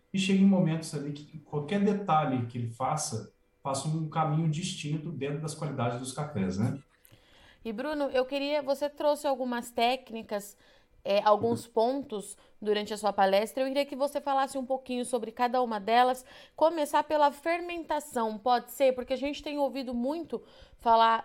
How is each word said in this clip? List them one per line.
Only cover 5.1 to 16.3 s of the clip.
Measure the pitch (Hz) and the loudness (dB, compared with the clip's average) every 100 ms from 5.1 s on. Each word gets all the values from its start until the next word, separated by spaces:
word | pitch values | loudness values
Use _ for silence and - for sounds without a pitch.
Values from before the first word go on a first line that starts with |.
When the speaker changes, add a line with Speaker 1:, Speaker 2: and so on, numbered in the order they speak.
Speaker 1:
dentro | 131 139 156 | -6 -6 -6
das | 151 | -8
qualidades | - 151 120 120 127 | -8 -6 -2 -2 -4
dos | - | -8
cafés, | - 147 101 95 95 | -8 -6 -4 -2 -2
né? | 120 143 - _ _ - _ - - _ | -2 -4 -12 _ _ -20 _ -20 -20 _
Speaker 2:
E, | 226 | -10
Bruno, | 220 285 302 277 | -6 -4 -2 0
eu | 254 254 | 0 0
queria, | 277 285 294 | -2 0 0
você | 269 277 294 | 0 -2 -4
trouxe | 285 302 294 294 | -2 0 0 0
algumas | 254 254 240 240 | 0 -2 -4 -4
técnicas, | - 233 262 254 226 208 208 202 - _ _ _ _ | 0 0 0 -6 -12 -6 -8 -8 -18 _ _ _ _
é, | - 202 | 0 4
alguns | 208 208 233 233 | 6 4 4 -2
Speaker 1:
Uhum. | - | -2
Speaker 2:
pontos | 226 233 277 277 214 - - _ - | 0 2 0 -6 -10 -10 -16 _ -6
durante | 214 208 208 | -2 0 -2
a | 214 | -2
sua | 208 | 0
palestra. | 196 196 196 220 269 | 4 6 4 2 0
Eu | 269 | 0
queria | 277 285 | 0 -2
que | 269 | -2
você | 277 285 | -2 -2
falasse | 285 269 269 269 | 0 0 0 -2
um | 254 | -4
pouquinho | 262 262 247 | -4 -4 -6
sobre | 247 240 214 | -2 -4 -4
cada | 233 247 254 | -2 0 2
uma | 247 214 | 0 -2
delas. | 196 240 254 254 - | 2 4 4 2 -8